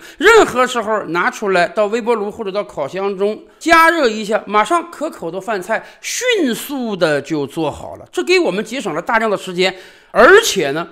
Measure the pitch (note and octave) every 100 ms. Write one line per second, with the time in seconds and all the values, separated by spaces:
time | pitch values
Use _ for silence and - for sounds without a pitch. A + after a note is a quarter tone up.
0 | - - F#4 A4+ - A#3+ B3+ A#3+ G#3 G#3+
1 | - E3+ A3+ A#3+ G3+ F3+ E3+ A3 G#3 A#3
2 | A3 A3+ G3+ G3+ G3+ G3+ G3+ - C#3 F#3
3 | G3+ F#3+ G3+ G#3+ - _ D#4 E4 E4 E4+
4 | B3 G#3+ G3+ G#3 - G#3 - E4+ E4 -
5 | D4+ - E3 F#3 F#3+ G3+ F3+ G#3 - -
6 | - - B4 A4 C4+ G#3 - C#4 A#3 F#3+
7 | E3+ C#3+ C#3+ D#3 C3+ E3 D#3+ - - F#2+
8 | - - F4 F#4 C4 F#3 - B3+ G#3 D3+
9 | F3 A3+ A3+ F#3 F#3 F3+ F#3 F#3 - -
10 | _ F#3 C4+ G4+ - G3 C#3+ D3+ -